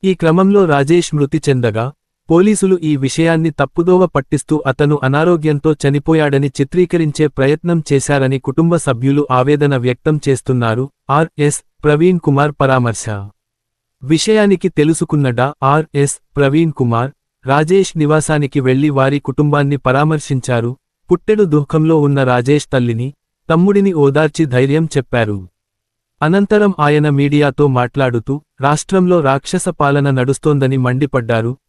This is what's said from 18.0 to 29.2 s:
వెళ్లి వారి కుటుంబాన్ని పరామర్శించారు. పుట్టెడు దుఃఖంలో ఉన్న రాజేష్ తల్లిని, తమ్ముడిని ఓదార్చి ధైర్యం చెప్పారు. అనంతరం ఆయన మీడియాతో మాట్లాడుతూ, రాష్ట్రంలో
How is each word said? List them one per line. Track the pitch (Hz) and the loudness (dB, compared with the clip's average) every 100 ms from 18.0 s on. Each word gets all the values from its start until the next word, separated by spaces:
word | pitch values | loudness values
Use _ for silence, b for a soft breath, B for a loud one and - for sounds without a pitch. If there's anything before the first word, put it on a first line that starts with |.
| 147 156 - 151 143 147 | 0 0 0 -2 0 -2
వెళ్లి | 127 131 151 | 0 0 0
వారి | 135 135 143 | 0 0 -2
కుటుంబాన్ని | - 131 151 147 143 143 | -4 -2 0 2 0 -2
పరామర్శించారు. | - 127 151 156 - 135 - 120 117 127 _ _ _ | 0 0 0 -2 -4 -6 -2 -4 -4 -8 _ _ _
పుట్టెడు | 175 - 214 196 147 | -4 0 0 2 0
దుఃఖంలో | 143 160 156 160 143 | 0 -2 2 2 2
ఉన్న | 139 | 0
రాజేష్ | 131 123 123 147 - | 0 0 2 0 0
తల్లిని, | 135 120 113 127 - _ _ - | -2 -2 -4 -8 -12 _ _ -2
తమ్ముడిని | 165 185 202 196 165 139 | 2 4 2 2 2 2
ఓదార్చి | 139 156 - | 2 -2 -2
ధైర్యం | 160 123 139 147 165 147 | -2 0 0 0 0 -4
చెప్పారు. | 131 123 110 104 92 _ _ _ _ _ _ _ | -4 -4 -2 -6 -10 _ _ _ _ _ _ _
అనంతరం | 151 190 202 208 208 185 | 0 0 2 2 0 0
ఆయన | 147 151 151 | 0 2 2
మీడియాతో | 139 143 147 143 139 147 123 | 0 0 2 0 2 0 0
మాట్లాడుతూ, | 123 - 131 120 110 143 _ _ | -2 -2 -2 -2 -4 -8 _ _
రాష్ట్రంలో | 135 151 - 190 180 175 | -2 -2 -2 0 2 2